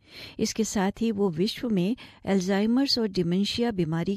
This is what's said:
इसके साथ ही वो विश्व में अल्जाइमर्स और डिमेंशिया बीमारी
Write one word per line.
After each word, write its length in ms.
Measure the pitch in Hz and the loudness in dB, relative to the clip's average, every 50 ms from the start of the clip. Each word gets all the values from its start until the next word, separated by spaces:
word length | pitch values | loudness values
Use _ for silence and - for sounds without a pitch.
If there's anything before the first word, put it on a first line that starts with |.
| _ - - - - - - - | _ -20 -20 -18 -18 -10 -6 -4
इसके 240 | 220 - - - 214 | -4 -2 0 -2 -2
साथ 380 | - - 208 190 202 - - | 0 0 0 0 0 0 -2
ही 80 | 226 226 | -2 -2
वो 180 | 208 196 202 190 | 0 0 0 0
विश्व 400 | 156 156 190 226 - - 269 233 | 0 0 -2 -2 -2 -4 -2 0
में 260 | 214 180 175 202 254 - - - - - - | 0 2 2 0 -2 -4 -8 -20 -18 -8 -2
अल्जाइमर्स 720 | - 190 190 180 190 202 196 214 226 240 262 277 269 - 247 | 0 2 2 2 2 2 2 2 2 2 2 2 2 0 0
और 80 | 220 | 0
डिमेंशिया 640 | 202 190 185 175 170 175 190 202 - - 233 240 240 | 0 0 0 0 2 2 2 0 0 0 0 0 0
बीमारी 440 | 214 180 170 156 165 165 170 190 202 | 0 0 0 0 0 -2 0 -2 -2